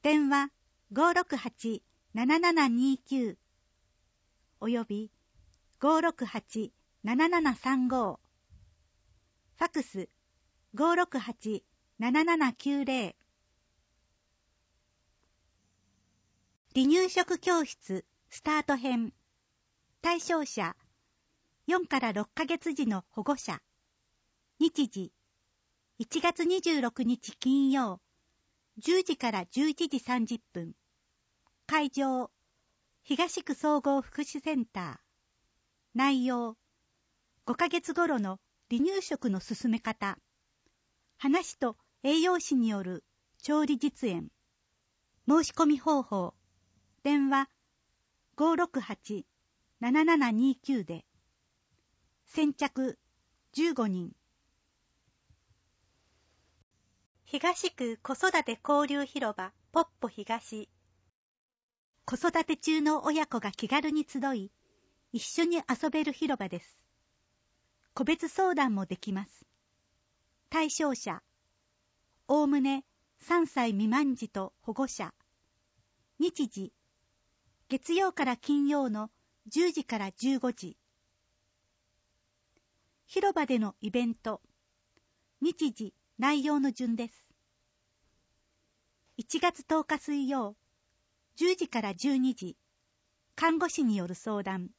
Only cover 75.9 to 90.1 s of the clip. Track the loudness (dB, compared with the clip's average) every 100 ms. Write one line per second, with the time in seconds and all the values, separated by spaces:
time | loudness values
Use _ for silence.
75.9 | _ _ _ -2 0 -4 -4 -12 _ _
76.9 | _ _ _ _ _ _ _ _ -6 0
77.9 | 0 0 0 -2 -2 0 2 2 2 0
78.9 | -4 -8 _ _ _ -6 0 0 0 -4
79.9 | -6 -6 -4 -2 0 -2 -4 -12 -16 _
80.9 | _ _ _ _ _ _ _ _ _ _
81.9 | _ _ _ _ _ _ _ _ _ _
82.9 | _ _ 0 2 2 2 2 0 -4 -4
83.9 | -2 -2 -2 -6 -8 _ _ _ _ _
84.9 | _ _ _ _ _ -4 -2 -4 -4 -12
85.9 | _ _ -2 0 2 0 0 0 -2 -4
86.9 | -4 -6 _ _ _ _ _ _ _ _
87.9 | _ _ _ _ _ _ _ _ _ _
88.9 | _ _ -16 -8 0 0 -2 -2 0 0
89.9 | -4 -2